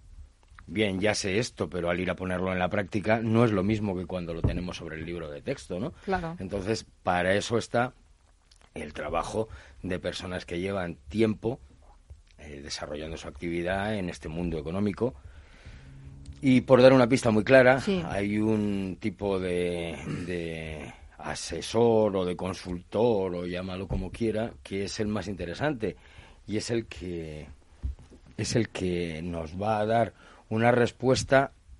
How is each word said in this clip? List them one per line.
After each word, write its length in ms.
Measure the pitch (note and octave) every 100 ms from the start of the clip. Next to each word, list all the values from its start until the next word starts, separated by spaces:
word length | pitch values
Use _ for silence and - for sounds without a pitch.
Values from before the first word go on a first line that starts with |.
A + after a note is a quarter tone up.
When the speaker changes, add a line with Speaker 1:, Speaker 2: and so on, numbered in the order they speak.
| - - - _ _ - -
Speaker 1:
bien, 320 | F2+ G#2+ F#2+
ya 140 | G#2 G2+
sé 240 | G2+ G2
esto, 300 | B2 - F2+
pero 200 | F2+ E2+
al 100 | F2+
ir 100 | F2+
a 40 | F2+
ponerlo 360 | F#2 F2+ F#2
en 80 | F#2
la 100 | F2+
práctica 500 | G#2 F#2+ G#2+ F#2+ A2+
no 240 | A2 A2+ A#2+
es 60 |
lo 120 | G2+
mismo 320 | F#2+ A2 G#2 F2+
que 80 | F2
cuando 280 | F#2 E2+
lo 80 | E2
tenemos 340 | D#2+ F2 F2+ E2
sobre 200 | E2 D#2+
el 80 | D#2+
libro 240 | F2 D#2
de 120 | C#2+
texto, 380 | - C3+ - F2+
¿no? 120 | C#3 -
Speaker 2:
Claro. 320 | - F#3 E3 F3
Speaker 1:
Entonces, 460 | F#2+ G2+ F#2+ A2 - _
para 300 | - F2+ F2+ G2+
eso 220 | - A#2
está 360 | - A#2+ B2 - _ _ _ _ _ - -
el 180 | - F2
trabajo 540 | - D2+ E2 D#2+ G#2 A2 - - -
de 160 | F#2 F2+
personas 460 | F2+ E2 F#2 F2+ -
que 140 | F2
llevan 380 | F#2+ G2 F2 E2 -
tiempo, 540 | G#2 A2 G2 A2+ C3 - - - - _ - - -
eh, 220 | D2+ C#2+
desarrollando 540 | D2 - D2 D2+ D#2+ D#2+
su 140 | E2
actividad 640 | - F2 E2+ E2+ G2 G#2 G#2+
en 140 | F2+
este 180 | D#2 E2+
mundo 300 | D#2+ F2 D#2+
económico. 560 | D2 F#2 G#2 - A#2+ - - - - - - - - - - - - -
Y 200 | C#3 B2+
por 200 | - B2
dar 120 | C3
una 140 | C3 A#2+
pista 240 | B2+ A#2+
muy 120 | G#2+
clara, 360 | G2+ C3 B2 C3
Speaker 2:
Sí. 240 | G#3 F#3+ D#3+
Speaker 1:
hay 300 | F#2+ G2+ G#2
un 600 | G#2+ G#2+ G#2 G2 F#2+ F2
tipo 400 | A2 F2+ G2+ F#2+
de, 580 | F#2 F2 F2 F2 E2+ D#2+ D2+ E2 F2
de 640 | F2 E2 D#2+ D#2+ D#2 C#2 - - -
asesor 1000 | D2+ D#2 - E2 - A2 A#2 A2 G#2+ F#2+
o 100 | F2+
de 100 | F2
consultor, 1000 | F2 F#2 F2+ F2 - - A#2+ G#2 F#2+ F2
o 100 | F2+
llámalo 400 | F2 F#2+ F#2 F#2+
como 240 | F#2+ F#2
quiera, 400 | - A2+ G#2+ A2+ -
que 220 | - G2
es 160 | F#2+ -
el 80 | G#2
más 200 | G#2+ F2+
interesante 680 | F2+ F2 E2 C#3+ C3 G#2 - - - - - -
y 120 | G#2
es 120 | -
el 160 | A#2 A2+
que, 640 | - F2+ F2 D#2+ D2+ D2 - - - - - - - - -
es 180 | G#2+ B2+
el 140 | A2
que 520 | - F#2 F2 E2+ D#2
nos 360 | F2 E2 D#2+ F2+
va 200 | G#2 G#2+
a 60 | G#2+
dar 280 | A#2 G#2+ - - - -
una 220 | A2 A#2+
respuesta 800 | A#2+ A#2 - B2 B2 - C3+ C#3 - - -